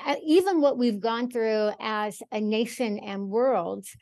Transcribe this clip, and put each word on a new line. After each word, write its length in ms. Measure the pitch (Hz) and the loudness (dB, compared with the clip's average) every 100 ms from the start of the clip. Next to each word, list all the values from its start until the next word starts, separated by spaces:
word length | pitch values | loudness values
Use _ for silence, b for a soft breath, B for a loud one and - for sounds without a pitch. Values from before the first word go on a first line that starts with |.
| 294 | -4
uh, 100 | - | -4
even 380 | 311 330 381 339 | 4 4 6 4
what 160 | 285 254 | 4 4
we've 220 | 240 208 | 0 0
gone 300 | 226 226 247 | -2 -2 -2
through 420 | 240 220 214 214 - | -2 0 2 0 -2
as 440 | 220 214 214 196 - | -4 -4 -4 -8 -8
a 80 | 214 | -4
nation 580 | 214 214 233 - 233 208 | 0 0 -2 -2 -4 -4
and 300 | 214 196 196 | -6 -8 -4
world, 580 | 214 262 220 170 196 - - | 0 2 2 -2 -6 -10 -20